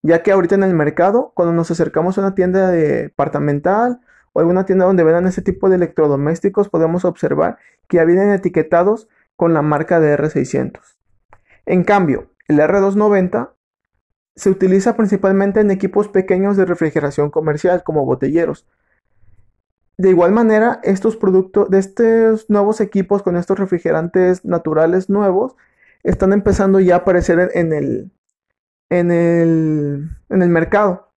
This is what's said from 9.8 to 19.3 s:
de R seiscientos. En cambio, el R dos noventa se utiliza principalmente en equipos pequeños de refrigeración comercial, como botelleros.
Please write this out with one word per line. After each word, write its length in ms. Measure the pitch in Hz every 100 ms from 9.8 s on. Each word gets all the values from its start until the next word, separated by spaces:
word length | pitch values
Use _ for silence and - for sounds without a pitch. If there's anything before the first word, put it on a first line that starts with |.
| 156 170
de 100 | 151
R 180 | 147 156
seiscientos. 680 | - 131 139 127 - _ _ _ _ _ _ _ _
En 200 | - 180
cambio, 480 | 175 208 175 113 - _ -
el 100 | 151
R 220 | 156 196
dos 160 | 196 196
noventa 560 | 214 202 185 214 247 _ _ _ _ _ _ _ _ -
se 140 | 202
utiliza 460 | 190 185 190 190 220
principalmente 640 | 208 196 196 196 202 202
en 100 | 208
equipos 380 | 190 190 202 208
pequeños 480 | 190 185 185 196 196
de 80 |
refrigeración 680 | 180 175 160 156 143 147 147
comercial, 540 | 160 160 151 180 180
como 200 | - 156
botelleros. 640 | 131 127 135 160 160 - _ _ _ _ _ _ -